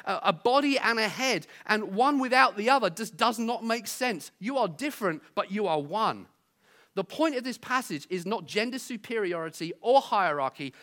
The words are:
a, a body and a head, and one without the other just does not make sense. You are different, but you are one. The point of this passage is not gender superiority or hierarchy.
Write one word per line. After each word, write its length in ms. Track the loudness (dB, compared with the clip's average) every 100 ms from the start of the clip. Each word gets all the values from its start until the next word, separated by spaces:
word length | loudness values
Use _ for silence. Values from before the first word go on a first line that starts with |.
a, 160 | -4 0
a 100 | 0
body 440 | 2 4 4 4 2
and 220 | 2 2
a 80 | 0
head, 400 | -2 -2 -2 -4 -16 -2
and 300 | -2 0 2
one 240 | 2 4
without 380 | 2 4 4 4
the 120 | 4
other 200 | 4 4
just 260 | -2 -8 0
does 240 | 0 2
not 240 | -2 -2
make 240 | -2 -4 -4
sense. 440 | -4 -2 -2 -8 -10
You 180 | -6 0
are 100 | -2
different, 560 | -2 -6 -2 -2 -2 -6
but 160 | -6 -4
you 180 | -2 0
are 120 | 0
one. 480 | -2 0 0 -2 -10 _ _ _ _ _ _ -6
The 100 | -6
point 300 | 0 0 0
of 100 | -4
this 120 | -8
passage 480 | -2 -2 0 -6 -6
is 160 | -6 -4
not 200 | -4 -2
gender 320 | -2 -2 -4
superiority 960 | -8 -10 -6 -4 -2 -4 -6 -8 -8 -4
or 200 | 4 4
hierarchy. 720 | 4 2 2 2 -2 -2 -10 -10